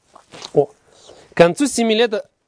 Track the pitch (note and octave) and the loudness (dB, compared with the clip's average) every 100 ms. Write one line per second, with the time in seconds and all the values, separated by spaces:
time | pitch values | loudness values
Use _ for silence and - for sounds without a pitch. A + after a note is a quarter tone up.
0 | _ - _ - - D3 C#3+ _ _ _ | _ -20 _ -20 -4 -2 -2 _ _ _
1 | - - - - E3+ E3 C#4 - A3+ G#3+ | -20 -20 -4 2 2 2 -4 -2 -2 0
2 | A#3 G#3 - _ | -2 -4 -10 _